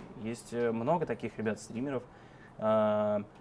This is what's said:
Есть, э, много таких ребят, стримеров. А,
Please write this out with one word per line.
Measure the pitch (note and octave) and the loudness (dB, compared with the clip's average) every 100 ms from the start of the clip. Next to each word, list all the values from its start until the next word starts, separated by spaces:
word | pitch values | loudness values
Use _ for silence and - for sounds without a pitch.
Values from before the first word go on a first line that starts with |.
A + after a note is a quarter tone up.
| - C3 | -14 -8
Есть, | A2 A#2 - | -6 -6 -6
э, | A#2+ A#2+ | 0 2
много | A2+ B2 E3+ D3 | 2 2 2 0
таких | A#2 A#2+ - | -2 -6 -2
ребят, | A2 G2+ | -2 -2
стримеров. | - A3 C#3+ B2+ - - - - - - | -6 -6 -4 -4 -6 -16 -20 -20 -20 -2
А, | G#2+ A2 G#2+ G#2 G#2 G#2 G#2 - | 2 4 4 4 2 0 -2 -12